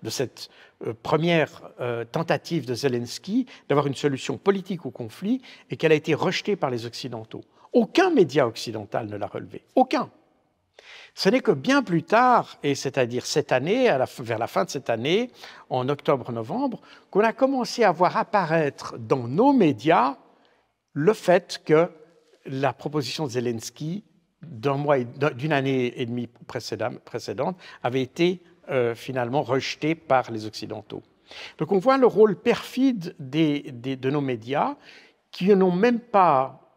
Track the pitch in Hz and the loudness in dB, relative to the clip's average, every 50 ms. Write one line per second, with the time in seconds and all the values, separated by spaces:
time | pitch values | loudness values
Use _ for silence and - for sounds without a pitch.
0 | - 113 - - 135 110 _ - - - _ - - _ _ _ - - 123 - | -10 -10 -6 -6 -6 -6 _ -16 -20 -20 _ -20 -20 _ _ _ -10 -10 -10 -10
1 | _ - - 160 156 170 170 165 147 131 - - - - - - 143 120 120 117 | _ -2 -2 0 2 2 2 2 2 0 -4 -16 -20 -20 -12 -8 -6 -6 -6 -6
2 | 117 117 - 160 165 165 165 135 _ - 165 165 127 117 127 110 - 139 123 120 | -8 -6 -6 -6 -2 -2 -2 -2 _ -4 -6 -6 -4 -4 -6 -2 -2 -2 -2 -2
3 | 120 117 - - - - 196 254 254 - - - _ _ 143 143 143 143 135 - | -4 -6 -12 -14 -10 -4 -2 -2 -2 -4 -8 -20 _ _ 0 0 2 0 -4 -2
4 | - 147 139 123 - - 131 110 _ 196 202 196 185 - 202 165 - 131 120 - | -2 -2 -2 -2 -6 -6 -8 -4 _ 0 0 0 -2 -8 -10 -8 -8 -12 -12 -10
5 | 123 110 - - - 196 247 254 - - - - - _ - - - 160 156 151 | -12 -12 -12 -8 -4 -4 -4 -4 -4 -12 -20 -20 -14 _ -8 0 4 4 4 4
6 | 156 - 156 127 - 190 185 - - - 208 185 - 143 123 120 110 117 - - | 4 0 -2 0 0 -2 -2 -2 -2 -2 -2 -2 -2 -4 -4 -4 -8 -10 -12 -10
7 | - 135 120 113 110 _ - - - _ _ _ _ - - 254 226 - - - | -12 -10 -10 -10 -14 _ -16 -16 -16 _ _ _ _ 0 2 2 2 4 4 2
8 | 339 381 339 269 185 135 123 151 139 117 113 - - - 110 110 104 95 - 131 | 2 4 6 4 4 4 4 2 2 2 0 -6 -10 -8 -8 -8 -10 -6 -6 -6
9 | 120 107 104 101 104 98 - 117 117 95 - - _ _ _ - 254 254 - 294 | -6 -6 -8 -8 -8 -8 -8 -10 -12 -12 -16 -20 _ _ _ 2 2 2 2 -4
10 | 220 131 _ _ _ _ _ _ _ _ _ _ _ _ _ - - - - - | -4 -6 _ _ _ _ _ _ _ _ _ _ _ _ _ -20 -20 -20 -20 -20
11 | - - _ - - 185 214 254 247 - 185 139 131 - 269 285 254 - 175 165 | -20 -20 _ 0 0 2 2 2 2 2 0 0 2 2 2 2 2 2 -2 -2
12 | 160 - - 220 254 254 247 214 156 - - _ - 151 139 131 - 139 127 - | 0 2 2 4 4 6 4 2 2 -2 -10 _ -4 -4 -4 -2 -4 -4 0 0
13 | 127 113 120 123 113 - - 151 135 - - 127 123 160 202 254 262 233 170 135 | 0 0 0 -6 -6 -2 -2 -2 0 2 0 0 2 0 0 2 2 2 2 2
14 | 127 117 - - 127 113 120 110 113 110 - 190 196 180 - 147 - - 117 110 | 0 -2 -4 -12 -6 -6 -4 -4 -4 -2 -2 -2 -2 -2 -4 -10 -4 -2 -4 -2
15 | 113 139 165 208 247 247 _ - - - - - - _ 147 127 123 127 147 139 | 0 0 0 0 -2 -4 _ -20 -20 -20 -20 -20 -12 _ -4 -4 -2 -2 -4 -4
16 | - - 151 135 117 - 123 117 113 117 160 233 285 277 220 - _ - - - | 0 0 0 0 0 -6 -8 -8 -6 -6 -6 -4 -4 -4 -6 -8 _ -20 -20 -20
17 | _ _ - 185 208 226 220 - 269 262 277 262 233 - - - 233 202 170 151 | _ _ 0 2 2 2 2 2 0 0 0 0 -4 -4 0 2 2 2 4 4
18 | 180 170 147 202 208 - - 208 185 151 160 165 156 143 131 - - - - - | 2 2 2 0 -4 0 0 0 0 2 2 0 0 0 -4 -6 -14 -14 -12 -12
19 | 117 110 151 135 120 117 127 160 233 285 285 262 202 156 - 107 110 151 160 202 | -2 -2 -2 -2 0 -4 0 4 4 6 6 6 6 4 4 2 2 2 4 4
20 | 233 262 277 - _ _ _ _ _ _ _ _ _ _ _ _ _ _ _ 143 | 4 2 -2 -8 _ _ _ _ _ _ _ _ _ _ _ _ _ _ _ 0
21 | 147 180 220 - - - 175 190 180 _ - - _ - 156 156 170 180 - - | 2 2 2 2 4 4 4 4 4 _ -16 -16 _ 4 4 4 4 4 -2 -14
22 | - _ _ _ _ _ _ _ _ - 139 131 135 135 127 _ - 160 147 151 | -20 _ _ _ _ _ _ _ _ -10 -6 -2 -2 -2 -2 _ -10 -6 -4 -4
23 | 139 120 - - 160 135 110 127 120 120 120 113 110 - _ - 151 156 170 208 | -4 -4 -6 -6 -6 -4 -4 -4 -4 -4 -6 -6 -8 -12 _ -10 -10 -8 -8 -10
24 | - _ _ _ _ _ _ _ - - - 113 110 143 139 139 147 143 147 135 | -12 _ _ _ _ _ _ _ -20 -18 -16 -6 -4 -2 -2 -2 0 2 2 0
25 | 123 117 120 143 139 151 147 120 127 156 156 139 135 135 135 131 127 120 120 - | 0 -4 -6 -2 -2 -2 -2 -4 -4 -2 0 0 0 0 0 0 -2 -2 -4 -6
26 | 131 117 120 123 120 117 _ _ - _ - 123 - - - 107 110 113 131 - | -8 -6 -6 -8 -8 -10 _ _ -20 _ -12 -10 -8 -8 -8 -6 -6 -6 -8 -10
27 | _ - - 120 - - 107 98 135 175 185 - - - - - _ 123 120 135 | _ -14 -14 -12 -10 -8 -6 -6 -4 -6 -6 -8 -14 -20 -20 -8 _ -4 -2 -2
28 | 131 123 _ - 170 175 185 180 _ _ _ _ _ - - 131 123 117 117 113 | -4 -4 _ 0 0 0 0 -2 _ _ _ _ _ -4 -2 0 0 0 -2 -6
29 | - - 131 131 123 117 123 147 143 113 123 135 123 - - - - 151 160 165 | -10 -8 -4 -4 -4 -2 -2 -2 -2 0 -2 -2 -2 -4 -8 -4 -2 -4 -4 -4
30 | _ _ 135 127 120 - 117 107 107 110 - - - - 107 107 104 _ - 95 | _ _ 2 2 2 0 -8 -8 -8 -10 -12 -12 -12 -10 -12 -12 -12 _ -14 -14
31 | - _ _ _ _ _ - - - - - _ 160 - 196 196 175 262 269 269 | -14 _ _ _ _ _ -20 -18 -18 -18 -8 _ -4 0 0 2 4 4 4 6
32 | 254 220 - 185 220 214 190 165 - 240 214 - - - - - 262 269 247 214 | 6 4 6 8 6 6 6 2 0 0 0 0 -2 -8 -2 2 2 2 2 0
33 | 165 170 - _ 147 131 131 156 165 151 147 147 143 - 135 117 117 135 135 131 | -6 -10 -12 _ -16 -6 0 2 2 2 2 -2 -4 -10 -14 -10 -8 -8 -8 -2
34 | 123 131 143 151 143 135 127 113 107 117 135 147 190 254 294 - _ - - - | -2 -2 0 0 -2 -2 -4 -4 -4 -4 -2 0 0 -2 -2 -8 _ -20 -20 -20
35 | - _ _ _ _ _ - - 180 185 214 190 190 185 175 180 202 240 247 226 | -20 _ _ _ _ _ -10 -4 2 4 4 6 6 2 2 2 2 2 2 0
36 | - _ - 202 185 170 147 131 131 131 - - _ _ _ | -4 _ 2 4 6 6 6 4 2 0 -4 -16 _ _ _